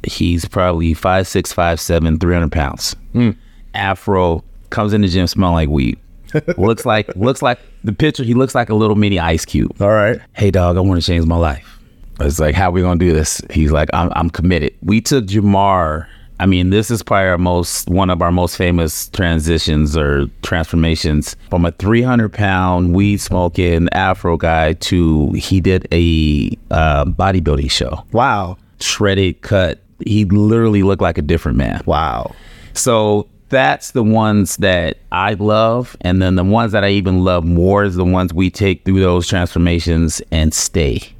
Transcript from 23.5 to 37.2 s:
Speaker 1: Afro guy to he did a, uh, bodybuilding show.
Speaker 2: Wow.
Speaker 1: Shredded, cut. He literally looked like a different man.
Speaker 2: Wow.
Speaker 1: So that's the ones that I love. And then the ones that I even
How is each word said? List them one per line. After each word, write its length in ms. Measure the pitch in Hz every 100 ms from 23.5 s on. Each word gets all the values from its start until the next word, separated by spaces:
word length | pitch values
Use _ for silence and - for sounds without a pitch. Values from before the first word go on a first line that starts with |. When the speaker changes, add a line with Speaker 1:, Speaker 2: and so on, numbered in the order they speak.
| 85 90 85 85
Speaker 1:
Afro 440 | - 95 92 90 82
guy 380 | 85 80 78
to 580 | 82 - 95 82 78 71
he 280 | 87 - 95
did 260 | 85 92 -
a, 600 | 85 85 80 78 73 50 - -
uh, 340 | - 78 71 69
bodybuilding 640 | - 95 95 80 73 71
show. 340 | - - - -
Speaker 2:
Wow. 460 | 113 131 107 90 92 _ _
Speaker 1:
Shredded, 640 | - - 104 98 95 -
cut. 360 | - 101 87 - _ _ -
He 200 | 107 101
literally 560 | 104 104 113 113 104
looked 180 | 98 98
like 160 | 95 85
a 20 |
different 360 | 73 82 - 67
man. 220 | 64 50 -
Speaker 2:
Wow. 480 | 76 80 58 58 - - - -
Speaker 1:
So 540 | - - 113 107 104 104 _ _
that's 420 | 135 139 143 -
the 120 | 131
ones 540 | 107 110 110 104 95 -
that 400 | 101 90 85 - -
I 240 | 90 98 101
love. 600 | 104 107 113 117 127 -
And 200 | 87 92
then 140 | 92 92
the 80 |
ones 280 | 95 107 117
that 120 | 104
I 60 | 98
even 340 | 98 95 90